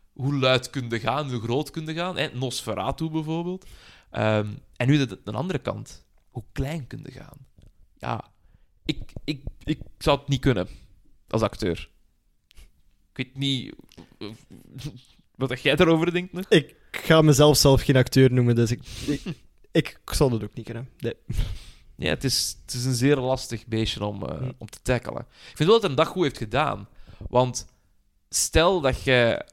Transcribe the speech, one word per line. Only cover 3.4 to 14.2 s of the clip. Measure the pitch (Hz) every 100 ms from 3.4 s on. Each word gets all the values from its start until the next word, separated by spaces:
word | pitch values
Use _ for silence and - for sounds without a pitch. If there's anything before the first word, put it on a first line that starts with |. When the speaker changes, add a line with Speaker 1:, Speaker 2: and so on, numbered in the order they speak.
| 170 185 - - - - _
Speaker 1:
Ehm, | - 107 107 107 107 - _
en | 123
nu | 147 131
de, | 95
de | -
andere | 107 170 190
kant. | - 104 107 - _ _ _
Hoe | - -
klein | - 135 165 127
kun | 110
je | -
gaan? | - - - - _ - _ - _
Ja, | 120 117 - _ _ _ _ _
ik, | - - - -
ik, | - 131 - -
ik | - 156 - -
zou | - 143
het | -
niet | 139
kunnen | 135 113 92 - - - _ _ _
als | -
acteur. | 107 - 101 82 - _ _ _ _ _ _ - - _ _ _ _
Ik | -
weet | 131 135
niet, | 139 135 78 - - - -
eh, | _